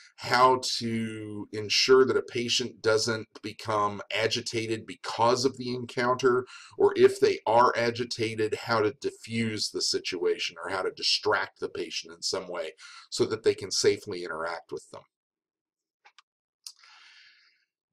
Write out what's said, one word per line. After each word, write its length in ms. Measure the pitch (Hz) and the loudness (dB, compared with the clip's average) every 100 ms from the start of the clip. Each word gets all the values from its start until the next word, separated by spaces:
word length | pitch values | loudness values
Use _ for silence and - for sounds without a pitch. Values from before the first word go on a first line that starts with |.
| - - | -20 -14
how 380 | 120 123 131 127 - - | 2 6 6 6 0 -4
to 680 | 117 113 113 110 107 104 - | -4 -4 -4 -8 -10 -10 -8
ensure 500 | 107 104 - - 131 | -8 -2 2 8 8
that 140 | 123 104 | 8 4
a 40 | |
patient 600 | - 120 120 - 117 95 | -2 -4 -2 -2 -4 -4
doesn't 440 | 110 110 113 110 110 - | 0 2 2 -4 -6 -14
become 600 | 107 - - 107 104 101 - | -14 -10 -2 0 0 -2 -6
agitated 720 | 107 110 120 117 117 110 110 95 | -2 0 -2 -4 -4 -4 -6 -8
because 600 | 90 - - 117 120 131 | -12 -8 2 2 4 2
of 100 | 117 | -2
the 180 | 123 | -6
encounter, 720 | 123 120 - 123 123 131 123 127 - - - | -6 -6 -2 0 2 2 2 -2 -12 -12 2
or 160 | 101 113 | 2 6
if 240 | 127 - | 4 6
they 180 | 117 92 - | 2 2 2
are 260 | 113 123 - | 4 6 4
agitated, 760 | 120 117 123 - 113 110 107 | -2 -2 -6 -4 -4 -2 -2
how 280 | 98 120 113 | -4 0 0
to 120 | 107 - | 0 -2
diffuse 720 | - - - 113 113 107 - | -6 -8 -6 -4 -4 -4 -6
the 120 | 92 | -4
situation 760 | - 92 - 87 87 85 - 85 | -4 -2 -4 -2 -2 -2 -4 -8
or 80 | 87 | -6
how 120 | 95 | -4
to 100 | 92 | -4
distract 680 | 82 - - 107 101 95 - | -4 -2 0 0 0 -2 -8
the 80 | 92 | -10
patient 440 | 98 82 - 82 | -8 -8 -8 -12
in 80 | 85 | -8
some 280 | - 95 90 | -6 -6 -6
way 220 | 87 80 - - - - | -8 -10 -12 -20 -20 -10
so 140 | - | -2
that 200 | 120 107 | -2 0
they 100 | 107 | 0
can 180 | 104 95 | 0 -2
safely 540 | - 110 101 - 90 87 | -2 0 0 -4 -10 -8
interact 480 | 80 82 85 - | -6 -6 -8 -10
with 160 | 71 - | -14 -14
them. 120 | 53 - _ _ _ _ _ _ _ _ _ _ - _ _ _ _ - - _ - - - - _ _ _ _ _ _ | -20 -20 _ _ _ _ _ _ _ _ _ _ -20 _ _ _ _ -20 -20 _ -20 -20 -20 -20 _ _ _ _ _ _